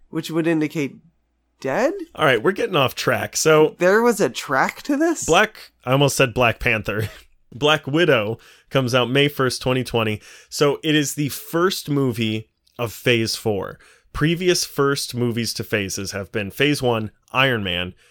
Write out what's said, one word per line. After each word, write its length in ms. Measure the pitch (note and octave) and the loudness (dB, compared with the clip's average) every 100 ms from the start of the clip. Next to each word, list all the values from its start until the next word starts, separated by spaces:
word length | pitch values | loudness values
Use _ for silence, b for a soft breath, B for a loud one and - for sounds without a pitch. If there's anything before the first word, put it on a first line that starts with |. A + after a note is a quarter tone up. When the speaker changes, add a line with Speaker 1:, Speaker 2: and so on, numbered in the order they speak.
| _ | _
Speaker 1:
which 220 | D#3 D#3+ | -8 -4
would 160 | D#3+ E3 | -2 0
indicate 500 | D#3+ D3+ E3 C3+ - _ _ _ _ _ _ | 0 0 -2 -6 -8 _ _ _ _ _ _
dead? 340 | C3 D3+ C#4 G4+ E4 | -4 -2 -2 -2 -10
Speaker 2:
All 100 | - | -2
right, 180 | D3+ A#2+ | 2 2
we're 100 | C#3+ | 2
getting 240 | G3+ A#3+ E3+ | 0 -2 0
off 180 | C3 | 0
track. 420 | - - A2 G#2 - | -2 -2 -2 -2 -2
So 400 | D#3 D#3 D#3 - | 4 6 4 2
Speaker 1:
There 240 | F3+ G#3 | 2 4
was 180 | A#3+ G#3 | 2 2
a 100 | D3 | -2
track 520 | - - C3+ F#3 - | -2 -2 0 0 -4
to 140 | - C#4+ | -4 0
this? 300 | E4 D#4 - | 0 0 2
Speaker 2:
Black, 460 | E3+ G#3 - - _ | 2 2 -2 -20 _
I 80 | B2 | -2
almost 240 | C3+ C#3+ - | 2 2 2
said 180 | C3+ | 0
Black 240 | B2 A#2+ - | 2 2 2
Panther. 480 | B2 A2 G#2 G#2 G#2 B - | 0 -2 -2 -4 -6 B -20
<laughs> 220 | _ _ | _ _
Black 340 | A2+ C#3+ D3+ - | -2 2 2 0
Widow 520 | D3+ E3+ B2 G#2 A2+ b b _ | 2 4 4 2 -4 b b _
comes 240 | C3+ B2 | -2 2
out 160 | B2+ A#2 | 2 2
May 180 | C3+ C#3+ | 2 2
first, 340 | C#3+ C3 - | 2 -2 0
twenty 200 | B2+ B2+ | -2 -2
twenty. 380 | A#2+ A#2 A2 G#2 B B B | 0 0 0 -4 B B B
So 280 | - D3 - | 0 0 0
it 120 | D#3+ | 0
is 200 | D3+ C#3+ | 0 0
the 140 | - C#3+ | -4 -6
first 580 | - - E3 F#3 - - | -6 -6 0 0 -2 -2
movie 640 | C#3+ C3 A2+ A2 A2 - _ _ - | 0 0 0 -2 -4 -8 _ _ -8
of 140 | A#2 | -8
Phase 440 | - C3 A#2+ A2+ - | -4 0 2 0 -4
four. 420 | A2+ G2 G1+ - b b b | -4 -4 -6 -12 b b b
Previous 520 | - D3+ E3+ F#3 E3+ | -2 -2 0 2 0
first 500 | - - C#3 C#3+ - | -2 0 0 0 -4
movies 400 | A#2+ A#2+ A#2 A2 | -2 -2 -2 -4
to 100 | - | -6
phases 480 | - G#2+ G2 G2+ F#2+ | -4 -4 -4 -6 -8
have 180 | G2+ G2 | -8 -8
been 180 | A2+ G2 | -6 -6
Phase 320 | - C#3+ C#3+ | 0 0 2
one, 280 | B2+ A2+ G#2+ - _ | 0 0 -2 -10 _
Iron 320 | B2 C3+ A#2 | 0 2 2
Man. 300 | F#2+ F2 F2+ - b | -2 -4 -4 -10 b